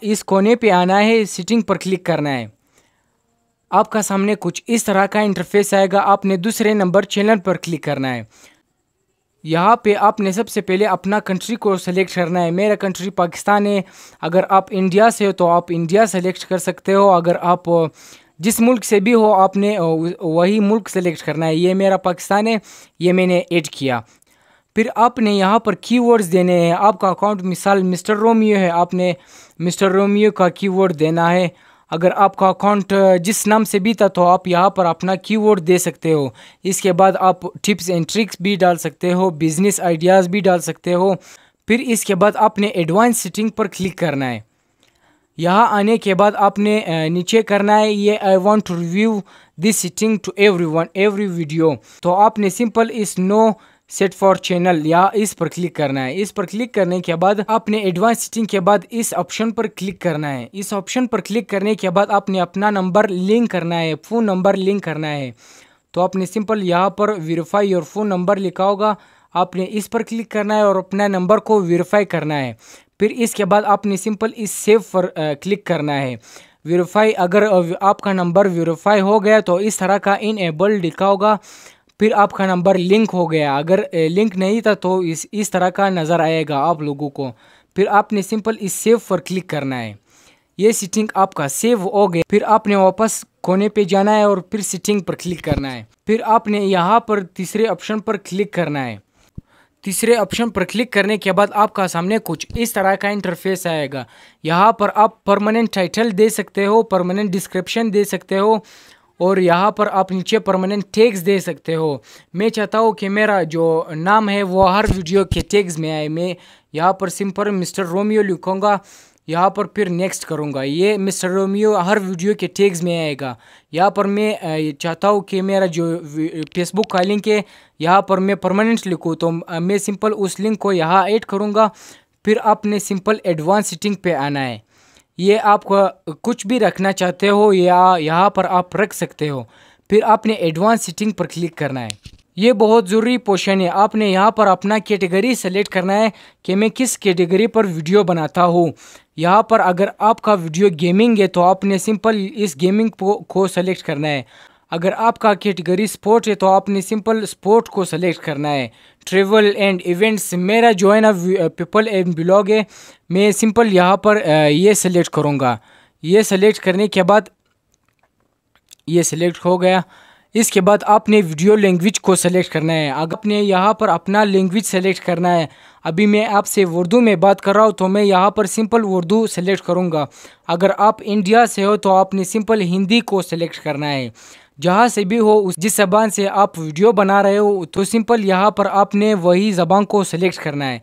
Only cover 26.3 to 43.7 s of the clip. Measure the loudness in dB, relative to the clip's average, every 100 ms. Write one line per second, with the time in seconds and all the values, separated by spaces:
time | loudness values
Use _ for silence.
26.3 | 2 2 2 2 4 2 2 -2 0 -2
27.3 | -2 -4 -4 0 2 2 -2 -2 0 2
28.3 | 2 2 2 2 0 0 0 -2 -4 _
29.3 | -20 -20 _ -6 0 0 2 2 4 2
30.3 | 2 0 0 -4 0 0 2 0 2 2
31.3 | 2 0 -6 _ _ _ -2 0 2 2
32.3 | 2 0 2 0 0 0 2 4 4 0
33.3 | -2 0 0 2 0 -2 0 0 2 2
34.3 | 2 2 2 2 2 -2 0 -4 -4 -2
35.3 | 0 2 2 2 0 0 -4 -2 0 -2
36.3 | -8 -20 _ -6 -2 0 4 4 4 0
37.3 | 0 -6 -6 -2 -2 -2 -4 -2 -2 -4
38.3 | -4 -4 2 2 2 -4 -6 -2 0 0
39.3 | 0 -2 0 0 0 -2 0 4 4 4
40.3 | 0 0 0 -2 -8 -4 0 0 -2 -8
41.3 | -20 _ _ -2 -2 0 -4 -2 2 2
42.3 | 2 0 0 -4 -2 -2 2 2 0 -6
43.3 | -4 -6 -4 -6